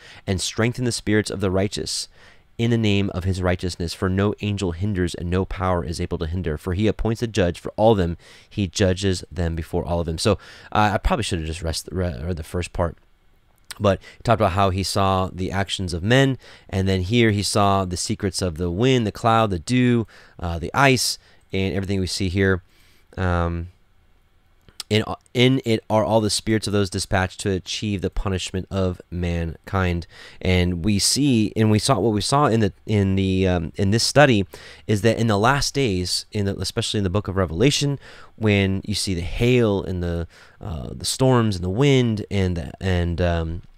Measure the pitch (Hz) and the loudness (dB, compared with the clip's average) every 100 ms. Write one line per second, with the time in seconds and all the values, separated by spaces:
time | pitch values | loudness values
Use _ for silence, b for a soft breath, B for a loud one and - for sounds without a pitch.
0 | B B - 95 - - 113 120 123 - | B B -4 -4 -2 -2 -2 0 -4 -4
1 | - 107 101 98 98 92 104 - - - | 0 0 0 -2 -2 0 -2 -4 -6 -8
2 | - b b b b - 117 117 107 101 | -10 b b b b -4 0 2 4 2
3 | 98 - 90 92 90 90 90 - 82 - | 2 -2 -4 -2 0 0 -4 -6 -8 -4
4 | 95 95 101 101 104 101 95 82 104 95 | -2 0 0 0 -4 -2 -4 -2 -4 -2
5 | 87 - 85 92 92 95 95 87 80 85 | -2 -4 -4 -2 -2 -4 -2 -2 -2 -6
6 | 90 85 80 92 82 76 - 90 107 - | -6 -4 -4 -4 -4 -4 -4 0 0 0
7 | 110 113 117 104 87 85 - - 110 104 | -2 -2 -2 0 0 0 -8 2 4 4
8 | 85 82 B B B - 95 - 95 92 | 2 -2 B B B -4 -4 2 2 2
9 | 98 90 - - 85 82 82 85 78 87 | 0 -2 -4 -4 -4 -4 -4 -6 -2 -4
10 | 82 82 110 95 B B B - 107 104 | -2 -2 0 0 B B B 0 2 2
11 | - 180 101 90 80 82 82 78 - 90 | 0 0 -2 -4 -4 -6 -4 -6 -6 -4
12 | 90 60 82 87 80 90 87 - 85 - | -4 -4 -6 -8 -6 -6 -6 -4 -4 -4
13 | _ _ _ _ _ _ _ - 104 92 | _ _ _ _ _ _ _ -2 0 0
14 | B B - 110 101 90 98 92 92 104 | B B 0 2 2 2 0 0 -2 0
15 | 95 92 95 90 92 92 98 - 90 85 | 2 2 -2 -4 -6 -4 -4 -4 -6 -4
16 | 95 131 135 127 B B B 95 95 95 | 2 4 4 0 B B B -2 0 0
17 | 90 120 113 101 92 110 101 98 92 90 | 0 2 4 2 0 2 2 2 0 -6
18 | - 110 98 - 95 78 90 85 127 127 | -6 -4 -4 -2 -4 -4 -4 0 2 2
19 | 107 - 117 113 113 87 - 127 123 120 | 0 -2 0 2 2 -2 -2 2 4 2
20 | 107 B B - 85 85 82 - 135 127 | 0 B B -10 -6 -6 -4 2 4 4
21 | - - b b b 95 95 85 95 98 | 0 -6 b b b -2 -2 -2 -2 -2
22 | 92 - 95 95 95 92 - b b b | -2 -2 -2 2 2 2 -4 b b b
23 | b - 92 87 85 85 85 - _ _ | b -6 -2 0 0 -4 -8 -14 _ _
24 | _ _ _ _ _ _ - _ - 107 | _ _ _ _ _ _ -20 _ -2 -2
25 | - 90 _ 123 127 135 117 110 - 110 | -2 -8 _ 2 4 4 0 -2 0 0
26 | 85 113 104 - - 110 104 101 98 98 | 2 2 2 -2 0 -2 0 0 0 -4
27 | - 98 92 - 104 92 - - 107 101 | -2 -2 -2 -4 -2 -2 -4 -6 -4 -4
28 | 95 - 101 92 - 92 - 95 92 90 | -4 -4 -4 -4 -4 -6 -4 -2 -2 -2
29 | - 85 87 85 82 73 - 95 92 85 | -8 -6 -2 -2 -4 -8 -6 -2 0 -2
30 | - B B B 92 92 90 87 92 101 | -6 B B B 0 2 2 0 0 2
31 | - - 143 117 107 107 110 107 - 120 | 2 2 4 4 2 2 4 4 2 2
32 | 113 104 - 139 147 113 101 - - 107 | 2 0 2 2 4 4 2 -2 -2 2
33 | 98 95 95 95 95 90 82 - 95 113 | 2 2 2 2 2 2 -2 -2 0 2
34 | - 135 143 107 92 B B B - 107 | 2 4 6 4 0 B B B -2 0
35 | 110 - 117 101 113 139 - 139 127 92 | 2 2 2 2 4 2 0 -2 0 0
36 | 90 - - 107 98 - - - - 110 | -2 -6 -6 -4 -2 -4 -6 -4 -4 -2
37 | 95 95 101 92 87 82 135 - 143 139 | 0 -2 -2 -2 -2 2 2 2 -2 -4
38 | B B B - 107 101 98 98 - 104 | B B B -4 2 2 2 0 -4 -6
39 | - 90 92 - 120 123 113 98 - 90 | -4 -4 -4 0 2 4 2 0 -2 -4
40 | 87 85 82 B B B 104 80 58 - | -4 -4 -6 B B B -12 -10 -10 -8
41 | - - 131 127 110 92 90 98 143 131 | -8 0 2 4 2 0 -4 0 4 4
42 | 120 107 - 101 92 85 - - 95 90 | 2 0 -2 0 0 -2 -6 -6 0 0
43 | 87 82 87 85 82 85 - | 0 0 0 0 -2 -6 -12